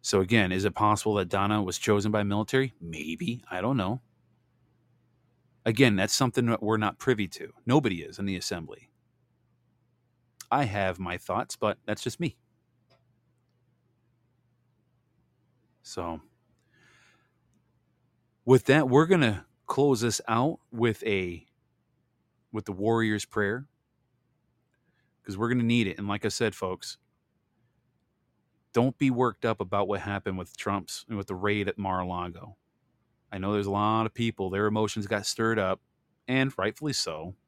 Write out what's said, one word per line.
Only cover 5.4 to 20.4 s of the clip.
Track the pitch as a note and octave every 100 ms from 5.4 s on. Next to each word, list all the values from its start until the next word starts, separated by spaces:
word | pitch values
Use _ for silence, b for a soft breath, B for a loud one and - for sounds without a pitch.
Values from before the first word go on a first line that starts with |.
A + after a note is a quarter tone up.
| _ _
Again, | - A2 C3 G2+
that's | G2+
something | - C3 - A#2+
that | A2+
we're | G#2+ A2
not | G#2 -
privy | - A2+ F#2
to. | - - - -
Nobody | C#3 B2+ F2
is | D2 D#2+
in | G2
the | F#2
assembly. | - F2+ D#2 - _ _ _ _ _ _ _ _ _ _ _ _ _ _ _ _ -
I | C3
have | C3 G2+ F#2+ F2
my | F2+ F2+
thoughts, | - F#2+ - -
but | G#2+ - -
that's | G#2
just | - -
me. | E3 - _ _ _ _ _ _ _ _ _ _ _ _ _ _ _ _ _ _ _ _ _ _ _ _ _ _ _ _ _ _ _ _ _ _
So, | - - F2 D#2+ - _ _ _ b b b b b b b b _ _ _ _ _ _ _ _ _ _
with | - B2+ -
that, | D3 C3+
we're | B2+ D#3+
gonna | F#3 B2+ G2 - _ -
close | - C#3+ B2
this | A#2 G#2+ -
out | A2+